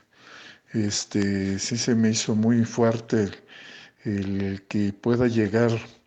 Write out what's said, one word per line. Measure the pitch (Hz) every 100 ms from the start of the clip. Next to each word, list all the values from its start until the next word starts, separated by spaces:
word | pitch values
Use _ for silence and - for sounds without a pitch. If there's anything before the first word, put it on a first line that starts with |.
| _ _ - - - - _
Este, | 117 104 98 - 104 101 98 98 98
sí | - 117
se | -
me | 113 113
hizo | 107 -
muy | 110 110 117
fuerte | 117 - 113 113 - 117
el, | 98 - - - - - - _
el, | 120 101 98 98
el | 98 98
que | - 107 101
pueda | 101 117 120 123
llegar | 113 104 110 120 110 - -